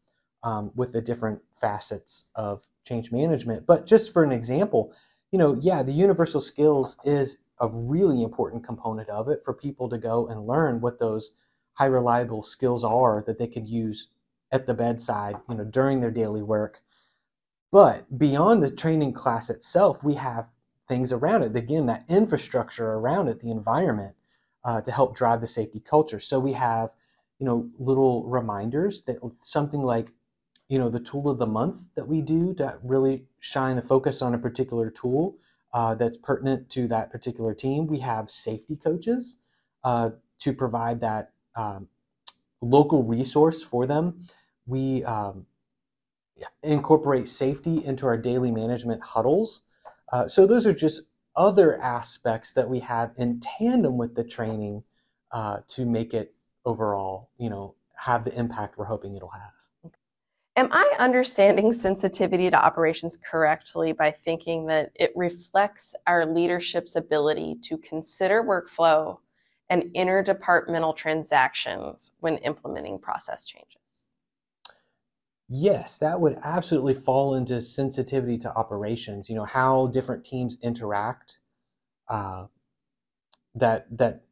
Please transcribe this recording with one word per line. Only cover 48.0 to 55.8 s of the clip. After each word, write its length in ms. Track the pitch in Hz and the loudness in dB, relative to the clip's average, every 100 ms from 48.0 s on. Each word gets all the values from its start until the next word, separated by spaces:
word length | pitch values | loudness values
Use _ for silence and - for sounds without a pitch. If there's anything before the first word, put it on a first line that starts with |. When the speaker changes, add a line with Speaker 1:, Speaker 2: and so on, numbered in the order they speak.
| 135 | -2
Speaker 1:
our 100 | 117 | -2
daily 360 | 120 123 123 | -2 -2 -2
management 500 | 113 113 120 117 110 | -2 -4 -4 -4 -6
huddles. 600 | - 113 120 170 220 - _ _ - _ - | -4 0 2 2 0 -8 _ _ -20 _ -6
Uh, 160 | 123 123 | -4 2
so 180 | - 196 | 6 8
those 180 | 240 | 8
are 80 | 214 | 6
just 300 | 170 156 - - _ _ | 4 2 0 -10 _ _
other 440 | - 190 190 165 - | 2 6 8 6 6
aspects 720 | 127 120 - - 123 113 - | -2 -4 -6 -4 -2 -2 0
that 180 | - 127 | 0 0
we 80 | 127 | -2
have 340 | - 117 117 - | -2 -2 -4 -2
in 240 | 120 120 | -2 -2
tandem 580 | - - 226 254 156 123 | -8 -2 2 4 2 0
with 160 | 117 | -2
the 100 | 117 | -4
training, 600 | 117 - 110 110 104 104 - _ _ _ _ | -8 -6 -6 -4 -6 -8 -14 _ _ _ _
uh, 260 | 120 107 101 - | -8 -6 -8 -10
to 180 | - | -6